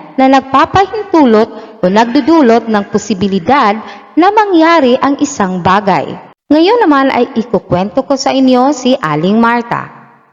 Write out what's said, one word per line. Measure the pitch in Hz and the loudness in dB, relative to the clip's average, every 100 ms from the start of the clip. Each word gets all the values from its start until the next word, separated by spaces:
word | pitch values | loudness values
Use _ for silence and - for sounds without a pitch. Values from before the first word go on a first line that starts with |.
| - - | -10 0
na | 262 | 2
nagpapahintulot | 269 269 269 320 370 392 440 403 330 262 214 220 226 - - | 2 2 0 0 0 -2 -4 -2 2 4 2 0 -6 -20 -6
o | 180 | -2
nagdudulot | 208 233 269 254 330 240 233 226 | 0 0 0 2 2 4 2 0
ng | 208 202 | -4 -2
posibilidad | 208 - 196 202 190 165 269 220 220 - - - | -6 -4 -4 -2 -2 0 0 0 -2 -8 -20 -6
na | - 359 | 0 2
mangyari | 427 415 339 320 339 262 247 | 2 2 2 4 2 2 0
ang | 277 285 | 0 -2
isang | 285 - 190 185 | -4 -4 -4 -2
bagay. | 180 196 202 160 - - - _ _ | 0 0 0 -2 -4 -10 -16 _ _
Ngayon | 294 349 480 | 2 2 2
naman | 381 277 269 | 2 2 0
ay | 247 247 226 | 0 -2 -4
ikukwento | - 196 - 175 202 - 262 | -4 -6 -2 -4 -2 -4 -4
ko | 269 | -4
sa | 262 | -2
inyo | 262 262 254 262 | 0 2 2 2
si | 302 254 262 | 0 -2 -2
Aling | 160 151 180 214 | -2 -2 0 0
Marta. | 226 240 226 139 131 - - _ _ | 0 -2 -4 -8 -8 -16 -20 _ _